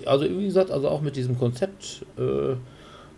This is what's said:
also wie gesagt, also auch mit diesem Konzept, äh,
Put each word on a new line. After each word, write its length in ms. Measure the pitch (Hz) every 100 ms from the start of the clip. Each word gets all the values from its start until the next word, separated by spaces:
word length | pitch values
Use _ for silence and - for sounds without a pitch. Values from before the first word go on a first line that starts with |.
| -
also 200 | 139 151
wie 200 | 180 202
gesagt, 240 | 180 185
also 200 | 143 135
auch 120 | 147
mit 140 | 147 135
diesem 220 | 127 123
Konzept, 640 | 123 123 190 - - - - -
äh, 360 | 127 135 139 127 - - - - -